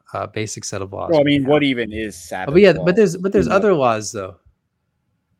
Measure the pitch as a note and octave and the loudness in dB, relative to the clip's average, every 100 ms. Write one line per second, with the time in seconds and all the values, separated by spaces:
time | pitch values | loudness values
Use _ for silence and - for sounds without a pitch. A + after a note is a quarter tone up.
0 | _ G2+ G2 A2 G#2+ - - G#2 G2 F#2+ | _ -10 -8 -8 -10 -10 -10 -10 -10 -8
1 | F2+ D3+ D3 C#3+ C3 D3 C#3+ A#2+ G#2+ A2 | -2 2 2 2 2 2 2 -2 -6 -8
2 | A2 - - F#2+ F#2+ E3 G3 D#3+ E3 F#3+ | -10 -12 -14 -10 0 6 6 6 2 2
3 | G3 F3+ F#3+ G#3 E3 G3 G#3 E3 B2 A2 | 2 0 -2 0 2 2 2 2 2 0
4 | G#2+ G#2+ F#2+ F#2+ _ _ _ _ _ _ | -4 -10 -10 -14 _ _ _ _ _ _
5 | _ _ _ | _ _ _